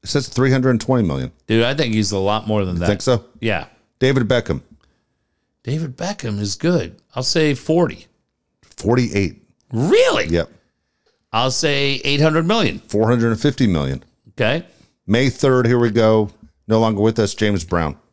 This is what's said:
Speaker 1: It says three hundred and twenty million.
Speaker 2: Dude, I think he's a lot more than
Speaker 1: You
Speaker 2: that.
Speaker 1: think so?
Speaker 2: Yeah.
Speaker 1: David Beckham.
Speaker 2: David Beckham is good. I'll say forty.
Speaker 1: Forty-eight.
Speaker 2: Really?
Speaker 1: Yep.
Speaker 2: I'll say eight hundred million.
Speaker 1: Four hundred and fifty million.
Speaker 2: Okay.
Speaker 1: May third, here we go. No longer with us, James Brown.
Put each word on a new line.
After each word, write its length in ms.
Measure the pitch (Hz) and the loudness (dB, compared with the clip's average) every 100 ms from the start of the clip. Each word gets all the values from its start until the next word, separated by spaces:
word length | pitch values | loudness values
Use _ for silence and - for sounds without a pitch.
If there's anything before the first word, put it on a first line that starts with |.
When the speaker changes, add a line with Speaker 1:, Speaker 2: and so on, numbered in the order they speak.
Speaker 1:
It 40 | - | -2
says 200 | 147 135 | -4 -2
three 240 | - 131 | 0 2
hundred 180 | 135 131 | 2 2
and 100 | 117 | 0
twenty 260 | - 127 95 | 0 0 0
million. 260 | 67 73 _ _ | -2 -6 _ _
Speaker 2:
Dude, 160 | 110 | 0
I 100 | 117 | 0
think 200 | 143 131 | 0 -2
he's 180 | 110 101 | 0 -2
a 60 | 104 | 0
lot 280 | 95 107 104 | 0 -2 0
more 180 | 107 | -2
than 120 | 95 87 | -2 -2
Speaker 1:
You 40 | |
Speaker 2:
that. 60 | 90 | 0
Speaker 1:
think 160 | 101 | 0
so? 220 | - 120 - - | 0 -2 -2 -8
Speaker 2:
Yeah. 260 | 113 92 67 _ _ _ | -4 -4 -6 _ _ _
Speaker 1:
David 300 | 131 135 113 | 2 2 2
Beckham. 320 | 123 - 73 - - _ _ _ _ _ _ _ _ | 0 0 -6 -8 -20 _ _ _ _ _ _ _ _
Speaker 2:
David 320 | - 151 160 127 | -8 -6 -6 -8
Beckham 420 | 175 208 120 101 | -10 -8 -8 -6
is 160 | 104 | -6
good. 460 | - 165 175 85 - _ - | -4 -2 -2 -4 -14 _ -8
I'll 60 | |
say 300 | 127 170 156 | -4 0 0
forty. 520 | 135 - 165 165 - - _ _ _ _ _ _ - | -2 0 0 0 -4 -20 _ _ _ _ _ _ -8
Speaker 1:
Forty-eight. 680 | 101 123 120 101 95 - _ _ _ | 0 0 0 0 -2 -6 _ _ _
Speaker 2:
Really? 540 | 113 147 415 508 339 78 | -4 2 4 4 2 0
Speaker 1:
Yep. 240 | 82 82 _ _ _ _ _ _ _ _ | -2 -2 _ _ _ _ _ _ _ _
Speaker 2:
I'll 180 | 110 131 | -2 -2
say 500 | 127 156 139 139 139 | 0 -2 0 -2 -2
eight 160 | 139 143 | -2 2
hundred 260 | 156 156 165 | 2 2 0
million. 320 | 226 151 - | 0 0 -4
Speaker 1:
Four 280 | - 104 110 | -6 0 2
hundred 240 | 120 117 | 2 2
and 80 | 110 | 0
fifty 260 | 147 135 120 | 0 0 0
million. 380 | 82 69 65 _ _ _ | 0 -2 -6 _ _ _
Speaker 2:
Okay. 340 | - 110 151 - _ _ _ - | -4 -2 -2 -8 _ _ _ -2
Speaker 1:
May 240 | 113 135 | 0 0
third, 360 | - 139 127 117 | 2 2 2 4
here 120 | 123 | 2
we 120 | 120 | 2
go. 400 | 110 110 110 104 - - _ - | 4 4 4 0 -6 -20 _ 0
No 120 | 110 | 2
longer 200 | 113 104 | 2 2
with 180 | 110 113 | 0 2
us, 160 | 104 | -2
James 300 | - 107 101 | 0 0 0
Brown. 320 | 82 87 78 71 _ | -2 -2 -2 -6 _